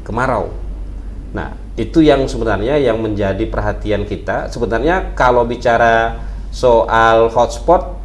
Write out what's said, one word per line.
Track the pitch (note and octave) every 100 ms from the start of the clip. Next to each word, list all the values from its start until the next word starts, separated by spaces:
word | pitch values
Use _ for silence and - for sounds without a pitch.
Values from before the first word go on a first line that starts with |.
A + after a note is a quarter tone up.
kemarau. | - A2 C3 A#2 F2 - - - - - - - -
Nah, | - D2+ - - -
itu | A2 E3
yang | D#3 C#3 C3
sebenarnya | A#2+ A2+ G2 G#2+ D3
yang | C3 A2+
menjadi | A2 G#2 G2 F#2+ A2
perhatian | - G#2 G2 G#2 G2+
kita. | G2+ F#2+ - A2+ D3
Sebenarnya | - A#2 A2+ C#3 F#3 - -
kalau | C3 B2 A#2+
bicara | A#2+ B2 A#2 A#2 A2+ A2+ - - - -
soal | - B2+ A#2 A2+ A2+ A2+ A2+ A2+
hotspot | B2 A#2 - - E3 - -